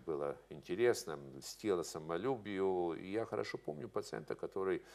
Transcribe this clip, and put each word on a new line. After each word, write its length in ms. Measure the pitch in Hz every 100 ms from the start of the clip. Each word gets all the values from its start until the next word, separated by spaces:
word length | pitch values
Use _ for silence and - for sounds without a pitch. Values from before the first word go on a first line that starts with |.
было 340 | - 73 71 67 -
интересно, 680 | 76 - 90 120 107 - 73 69 67
льстило 460 | - - 107 87
самолюбию. 1120 | 80 82 80 85 120 123 104 95 95 90 87 82
И 80 | 92
я 140 | 107 117
хорошо 320 | - - -
помню 300 | - 76 -
пациента, 460 | - - 55 - -
который 480 | - 98 95 87 -